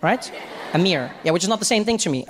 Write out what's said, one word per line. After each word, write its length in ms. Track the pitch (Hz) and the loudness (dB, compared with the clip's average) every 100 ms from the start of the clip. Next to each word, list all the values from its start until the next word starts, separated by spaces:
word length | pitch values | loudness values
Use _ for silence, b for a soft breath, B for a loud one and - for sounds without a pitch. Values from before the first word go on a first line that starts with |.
right? 280 | 156 240 - - - - - | 2 0 -2 -14 -14 -12 -2
A 40 | 156 | 2
mirror. 320 | 190 165 123 - | 2 2 -2 -4
Yeah, 80 | 160 | 0
which 100 | 165 | 0
is 60 | 185 | 2
not 100 | 220 | 0
the 60 | |
same 200 | 220 226 | 2 2
thing 140 | 214 226 | 2 0
to 120 | - | 0
me. 140 | 135 | -2